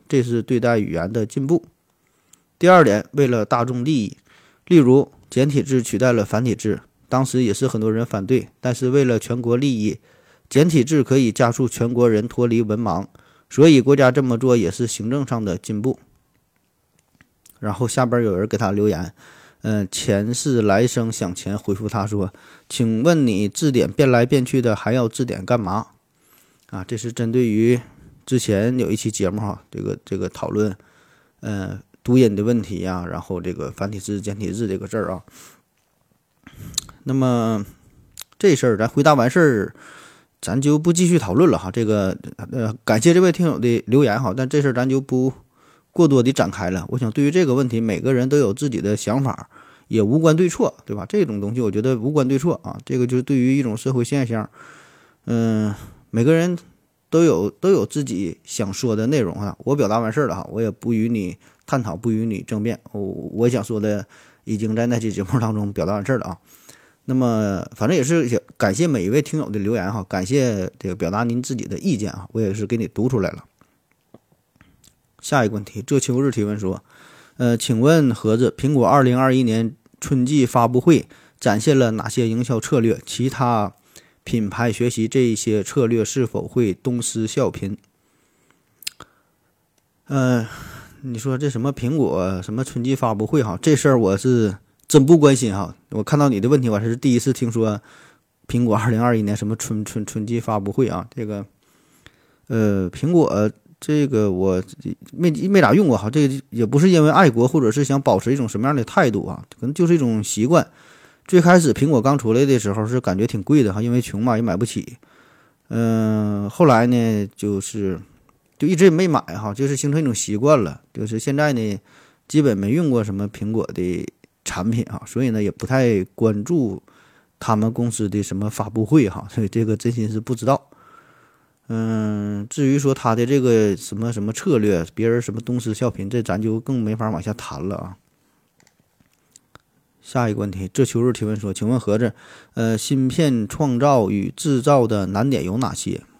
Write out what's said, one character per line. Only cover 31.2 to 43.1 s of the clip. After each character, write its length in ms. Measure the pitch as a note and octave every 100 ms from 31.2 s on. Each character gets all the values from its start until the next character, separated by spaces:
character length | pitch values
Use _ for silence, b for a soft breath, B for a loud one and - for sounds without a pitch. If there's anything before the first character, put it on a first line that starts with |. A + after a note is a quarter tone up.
| b b
呃， 380 | A2 G2+ F#2+ G2 - _
读 160 | - B2+
音 180 | A#2 G2+
的 60 |
问 180 | G#2+ A#2+
题 240 | G2 F2+
啊， 220 | F#2 F2+ F2
然 100 | E2+
后 200 | - F2+
这 140 | F2
个 160 | F2 C#2
繁 200 | - G2+
体 80 | G#2
字、 220 | G#2 G2+
简 180 | G2+ G2+
体 120 | F2+
字 180 | G2+ G#2+
这 80 | F#2+
个 100 | G2+
字 120 | A2+
儿 140 | F#2+
啊。 100 | F#2 - B B B _ _ _ _ _ _ _ _ - B B B - -
那 100 | C3+
么 500 | C3 B2+ A#2+ A2+ A2 G#2 b b b _ - - -
这 160 | G3+
事 120 | C#3 B2+
儿 100 | G#2
咱 100 | A2+
回 160 | C#3
答 120 | D3
完 160 | C#3+ A#2+
事 80 | F3+
儿， 360 | D#3 A2 F2+ - B B B B B _
咱 180 | - A#2+
就 180 | C#3+ D3+
不 140 | E3+
继 140 | E3+ F3
续 120 | F3
讨 140 | G2+
论 180 | G#2+ E3+
了 60 | F#2
哈。 140 | F#2
这 160 | A#2 A2
个， 320 | G#2 F#2+ - - - G2+
呃， 240 | B2+ A2 A2+
感 160 | - A#2
谢 140 | E3